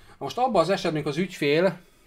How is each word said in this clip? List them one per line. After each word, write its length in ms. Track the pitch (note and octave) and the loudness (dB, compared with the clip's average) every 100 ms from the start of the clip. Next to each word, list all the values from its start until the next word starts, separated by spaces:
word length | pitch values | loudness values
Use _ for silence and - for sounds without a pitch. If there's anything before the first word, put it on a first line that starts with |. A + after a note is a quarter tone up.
| - - | -20 -10
Most 200 | C#3 - | -8 -2
abban 220 | B3+ G3+ | 0 2
az 100 | D#3+ | 2
esetben, 220 | F#3+ F3 | 2 0
amikor 180 | D#3 D3 | -2 -4
az 80 | C#3+ | -2
ügyfél 600 | F#3 - C#3+ D3+ F#3 F3+ - _ | -4 -2 2 4 2 -2 -16 _